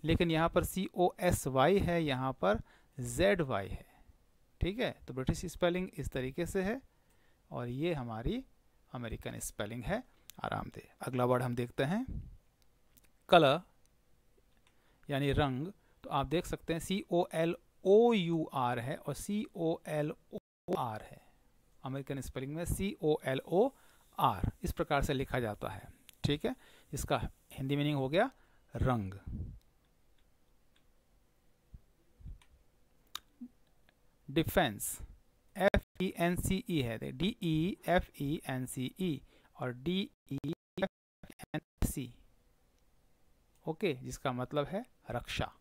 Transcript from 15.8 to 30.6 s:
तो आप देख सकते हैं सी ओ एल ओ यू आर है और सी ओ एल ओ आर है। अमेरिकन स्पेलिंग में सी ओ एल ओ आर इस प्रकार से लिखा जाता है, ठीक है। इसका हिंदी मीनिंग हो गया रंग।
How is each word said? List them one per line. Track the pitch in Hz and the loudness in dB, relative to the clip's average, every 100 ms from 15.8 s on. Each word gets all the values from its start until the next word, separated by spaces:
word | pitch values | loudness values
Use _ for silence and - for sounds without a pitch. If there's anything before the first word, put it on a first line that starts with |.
| _ _ | _ _
तो | - | -4
आप | 139 135 | -2 0
देख | 160 - | -2 -2
सकते | 156 - | -8 -4
हैं | 165 | -4
सी | - 190 - | -2 -4 0
ओ | 175 175 | 0 0
एल | 160 165 170 _ _ 185 | 0 0 -2 _ _ 6
ओ | 202 240 | 8 8
यू | 226 170 165 - | 6 2 0 0
आर | - 123 120 | 0 0 0
है | 120 - | -4 -6
और | - 139 | -6 -8
सी | - 208 214 202 | -4 -4 -4 -2
ओ | 160 170 - | -2 -2 -4
एल | 151 147 - _ | -2 -2 -6 _
ओ | 180 _ _ - | -14 _ _ -6
आर | - 127 107 | -4 -2 -6
है। | - - - _ _ _ _ _ | -12 -20 -20 _ _ _ _ _
अमेरिकन | 135 135 135 139 | -8 -8 -6 -6
स्पेलिंग | 123 - 135 | -6 -8 -8
में | 156 170 | -6 -4
सी | - 190 - | -2 -2 -2
ओ | 156 151 | 0 2
एल | - 135 | 0 -4
ओ | - 170 262 - - - _ - | 2 4 4 0 -20 -20 _ 2
आर | 147 98 - - | 2 4 -2 -2
इस | - | -4
प्रकार | - 160 143 | -2 0 2
से | - | 2
लिखा | 135 135 131 | 0 0 -2
जाता | 113 104 - | -2 -4 -6
है, | 95 - - - _ | -8 -16 -20 -20 _
ठीक | - 147 | -2 0
है। | 233 254 - - _ | -2 -4 -12 -20 _
इसका | 139 - 135 117 - _ | -8 0 0 0 -8 _
हिंदी | - 135 143 | -8 -2 2
मीनिंग | 147 147 | 2 2
हो | 131 | 2
गया | 160 262 - _ _ _ | 4 2 0 _ _ _
रंग। | - 131 120 98 98 - - - - - _ _ _ _ _ _ _ _ _ | 0 2 2 0 -6 -8 -8 -8 -12 -20 _ _ _ _ _ _ _ _ _